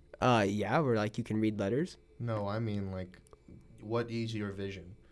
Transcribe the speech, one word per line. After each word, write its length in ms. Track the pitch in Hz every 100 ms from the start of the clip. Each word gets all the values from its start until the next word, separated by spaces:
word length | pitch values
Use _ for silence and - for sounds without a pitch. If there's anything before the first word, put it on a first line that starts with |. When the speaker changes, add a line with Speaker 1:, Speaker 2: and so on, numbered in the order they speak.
| - -
Speaker 1:
Uh, 240 | 123 117 101
yeah, 320 | 104 101 143
where, 160 | 143 110
like, 220 | 107 113
you 40 |
can 160 | 113 107
read 200 | 110 104
letters. 380 | 101 123 180 - - -
Speaker 2:
No, 280 | 117 107 101
I 100 | 107
mean, 340 | 113 104 98
like, 280 | 95 92 - - - - - - -
what 280 | 107 117 113
is 240 | 117 113
your 180 | 113 101
vision? 320 | 98 98 95 85 104 -